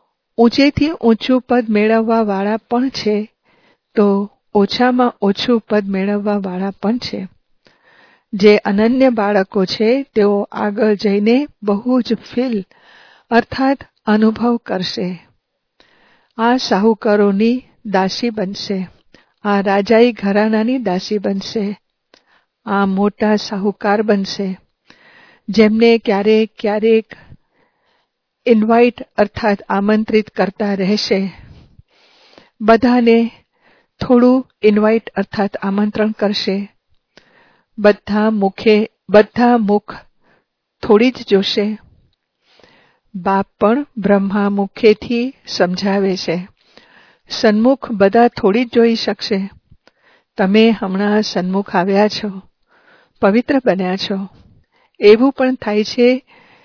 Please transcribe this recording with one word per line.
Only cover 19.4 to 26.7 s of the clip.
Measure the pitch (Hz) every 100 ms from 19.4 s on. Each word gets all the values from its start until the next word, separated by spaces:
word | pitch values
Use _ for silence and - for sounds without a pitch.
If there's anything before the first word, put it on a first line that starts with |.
આ | 208 202
રાજાઈ | 196 196 196 220 240
ઘરાનાની | 220 202 202 214 220 220 262
દાસી | 214 180 - 214
બનશે, | 202 196 - 226 202 202 _ _ _ _ _ _ _ _
આ | - 202 196
મોટા | 190 202 - 214 208
સાહુકાર | - 208 202 190 214 208
બનશે, | 214 202 190 - 196 190 _ _ _ _ _ _ _ _ -
જેમને | 202 214 220 233 233
ક્યારેક | 233 196 202 220 220 -
ક્યારેક | 220